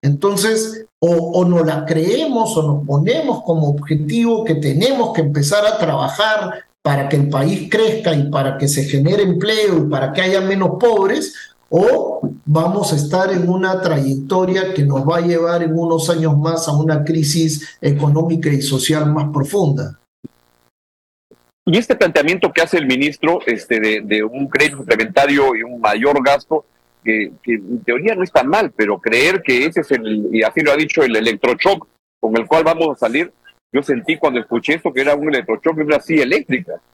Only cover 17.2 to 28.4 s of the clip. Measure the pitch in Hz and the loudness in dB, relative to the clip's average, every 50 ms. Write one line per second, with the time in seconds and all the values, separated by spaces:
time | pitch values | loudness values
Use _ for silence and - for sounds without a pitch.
17.2 | 151 139 - 165 160 156 143 - - - - _ - 156 143 143 147 147 147 160 | 0 0 0 0 0 0 -2 -4 -10 -14 -16 _ -2 0 0 2 2 2 2 2
18.2 | 165 170 165 160 - 156 147 131 - - 139 120 - - 156 151 151 147 151 156 | 2 0 0 0 0 0 0 0 -2 -2 -4 -2 0 0 0 0 2 0 0 0
19.2 | 147 147 - 147 - - - 202 185 147 139 - - - - _ _ _ _ _ | -2 -2 -2 -4 -4 -2 0 0 2 2 0 -2 -4 -8 -10 _ _ _ _ _
20.2 | _ - _ 120 120 _ _ 60 60 60 _ _ _ _ _ _ _ _ _ _ | _ -20 _ _ _ _ _ _ _ _ _ _ _ _ _ _ _ _ _ _
21.2 | _ _ - _ _ _ _ _ _ - 165 214 240 - 254 - 208 170 165 165 | _ _ -20 _ _ _ _ _ _ 2 2 2 2 0 2 2 2 2 4 2
22.2 | 143 156 180 185 - 175 - 165 165 165 - 175 151 131 127 127 139 151 147 - | 2 2 0 0 0 0 2 0 0 2 0 0 0 0 0 0 0 -2 -2 -2
23.2 | - 156 170 165 - - 117 107 - - 117 110 107 110 107 107 107 104 107 107 | 0 0 0 0 0 -4 -4 -4 -2 -4 -2 0 0 0 -2 -2 -2 -2 -2 -2
24.2 | 107 110 120 135 139 135 - - 147 151 - - 127 - 117 110 113 113 - - | -2 -4 -4 -6 -6 -4 0 0 0 0 0 -6 0 0 2 2 2 0 2 2
25.2 | 139 143 143 143 139 131 120 113 117 120 123 120 113 107 104 110 117 143 147 143 | 2 4 4 4 4 2 2 0 -4 -8 -10 -2 0 0 0 2 2 2 2 2
26.2 | 127 135 143 143 - _ 160 151 - _ _ _ _ _ _ _ _ 110 110 107 | 4 2 2 2 0 _ -4 -4 -4 _ _ _ _ _ _ _ _ -2 -2 -2
27.2 | 104 - - - _ 120 117 110 98 90 120 117 - - 120 131 160 220 226 185 | -2 -6 -8 -12 _ -4 -4 -4 -4 -6 -8 -6 -4 -2 -4 0 0 -2 0 -2
28.2 | 185 180 _ 147 | -4 0 _ 0